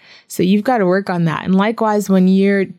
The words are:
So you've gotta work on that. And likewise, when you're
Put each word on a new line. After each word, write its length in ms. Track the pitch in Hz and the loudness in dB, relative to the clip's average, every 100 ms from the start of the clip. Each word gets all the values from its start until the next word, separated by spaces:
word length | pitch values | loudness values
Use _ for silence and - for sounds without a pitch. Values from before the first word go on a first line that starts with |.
| _ - _ | _ -20 _
So 160 | - | -4
you've 180 | 175 208 | 0 0
gotta 220 | 208 247 180 | 0 0 0
work 240 | 190 196 | 0 -2
on 140 | 175 | -2
that. 200 | 165 151 | -2 -2
And 120 | - 190 | -2 0
likewise, 520 | 208 226 220 208 196 | 0 0 -2 -2 0
when 200 | 190 185 | 2 4
you're 380 | 190 196 196 190 | 4 2 0 -2